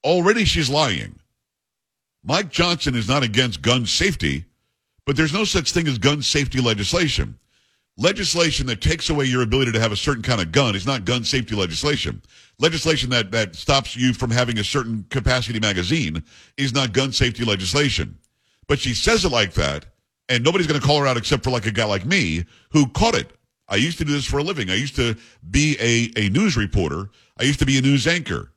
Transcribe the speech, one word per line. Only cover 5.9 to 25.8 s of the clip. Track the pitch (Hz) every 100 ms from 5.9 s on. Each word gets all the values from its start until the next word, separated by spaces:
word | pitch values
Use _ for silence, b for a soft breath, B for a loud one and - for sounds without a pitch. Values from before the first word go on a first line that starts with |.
| 123
gun | 135 147
safety | - 147 135 127
legislation. | 120 104 101 - 160 - - - _ _ _ _ _ -
Legislation | 165 208 185 170 165 - 127
that | 110
takes | - 160 -
away | 147
your | 135 127
ability | 113 127 123
to | 110
have | 113
a |
certain | 101 147 127
kind | 120 113
of | 85
gun | 139 127
is | 98
not | 98 131
gun | 95 123
safety | 110 139 110
legislation. | 104 92 80 147 131 - 53 _ b b _
Legislation | 156 160 160 151 123
that, | 123 98
that | 113 104
stops | 82 - 139 -
you | 123 127
from | 117 120
having | 120 120 113
a |
certain | 101 135 117 110 95
capacity | 135 117 127 117 113
magazine | 107 92 90 160 95 80 - B B
is | - 135
not | 131 127
gun | 113 135
safety | - - 110
legislation. | 113 98 92 143 147 - 50 - _ _ _ _ -
But | 143
she | -
says | 117 - 226
it | 170
like | 120 101
that, | - 71 73 - _ _ _ -
and | 123
nobody's | 135 185 156
gonna | 151
call | 131 147
her | 139
out | 120
except | - 135
for, | 131
like, | 123
a | 107
guy | 107
like | 107 98
me | 104 190 95 80 87 b b
who | 156 131
caught | - 226
it. | - - _ _ _ _
I |
used | 101 151 165
to |
do | 151
this | 143
for | - 143
a |
living. | 160 165 95
I |
used | 95 139
to | - 120 107 B B 80
be | 131 151
a, | 143